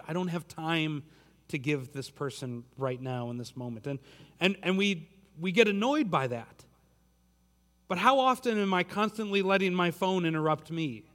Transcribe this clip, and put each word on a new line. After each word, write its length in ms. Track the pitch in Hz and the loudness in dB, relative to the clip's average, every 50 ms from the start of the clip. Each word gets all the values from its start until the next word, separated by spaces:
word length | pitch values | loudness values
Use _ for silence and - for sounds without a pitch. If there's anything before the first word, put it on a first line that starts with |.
| - | -2
I 60 | - | -4
don't 160 | 165 180 185 | -4 -2 -2
have 180 | 180 165 175 160 - | -2 -4 -6 -8 -8
time 540 | - - 160 160 165 165 156 156 151 143 131 - - - - - _ _ _ - | -12 -6 -4 0 0 0 0 0 -2 -6 -8 -12 -20 -20 -20 -20 _ _ _ -8
to 80 | - | -8
give 360 | 151 123 147 151 139 127 120 - | -4 0 0 -2 -2 -4 -8 -10
this 160 | 139 131 - | -10 -10 -10
person 560 | - - 151 139 - - 139 127 120 120 120 - _ | -8 -8 -8 -8 -6 -8 -8 -8 -8 -10 -12 -16 _
right 240 | 127 135 131 127 127 | -4 -4 -4 -4 -4
now 280 | 131 131 127 123 120 120 | -6 -6 -4 -4 -4 -6
in 80 | 120 | -8
this 180 | 123 120 - - | -8 -10 -10 -12
moment." 320 | 127 123 120 117 107 - | -10 -10 -8 -10 -8 -8
And, 120 | 143 139 131 - - - - - - - - | -8 -8 -8 -10 -16 -20 -20 -20 -20 -4 0
and, 160 | 165 190 196 - | 0 0 0 0
and 160 | - 175 190 | -2 0 2
we, 300 | 190 202 202 196 165 156 - - - - _ _ 151 | 2 2 2 0 -2 -6 -16 -20 -20 -20 _ _ -6
we 140 | 170 190 175 | -4 2 4
get 160 | 226 226 214 | 6 6 6
annoyed 420 | 196 196 214 262 285 311 285 190 | 4 2 0 2 2 2 0 2
by 160 | 165 147 135 | 0 0 0
that. 380 | 123 120 117 110 - - - - _ _ _ _ _ _ _ _ _ _ _ _ _ _ _ _ _ _ _ _ _ _ _ _ | 0 -4 -6 -8 -12 -20 -20 -20 _ _ _ _ _ _ _ _ _ _ _ _ _ _ _ _ _ _ _ _ _ _ _ _
But 100 | - 185 | -6 -4
how 220 | 175 196 247 269 269 | 2 4 6 6 6
often 400 | 254 262 254 254 - 240 220 208 | 4 4 2 2 0 0 0 2
am 140 | 202 196 185 | 2 2 2
I 100 | 180 175 | 2 0
constantly 580 | 175 - 202 214 214 208 - 220 202 196 202 | 0 0 0 0 0 -2 -6 -4 0 0 2
letting 320 | 190 190 196 190 196 185 180 | 4 4 4 4 4 2 2
my 180 | 180 175 170 | 2 2 2
phone 340 | 165 - 196 185 190 185 175 | 2 0 0 2 2 2 2
interrupt 440 | 160 160 156 156 156 156 - - - | 0 0 2 2 2 0 0 -2 -8
me? 340 | 165 165 160 139 117 104 - - | -6 -4 -4 -4 -6 -10 -14 -20